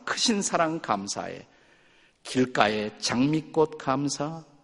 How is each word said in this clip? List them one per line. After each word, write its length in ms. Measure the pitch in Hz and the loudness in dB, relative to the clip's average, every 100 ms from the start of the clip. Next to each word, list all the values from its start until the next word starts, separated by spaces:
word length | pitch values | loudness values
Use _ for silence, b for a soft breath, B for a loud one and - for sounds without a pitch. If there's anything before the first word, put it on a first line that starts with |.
| - | -8
크신 360 | - - 208 | -2 0 2
사랑 380 | 190 175 160 160 | 0 2 2 0
감사해. 640 | - 104 98 - 90 90 - b b b b b b b | -2 -2 -2 -6 -6 -10 -16 b b b b b b b
길가의 680 | - 127 127 131 107 107 104 - | -4 2 2 4 4 4 -2 -4
장미꽃 800 | - 117 139 156 151 - 156 - | -2 2 2 2 0 2 2 0
감사, 680 | - 131 143 - 147 165 156 - | -2 0 0 -2 -4 -6 -14 -20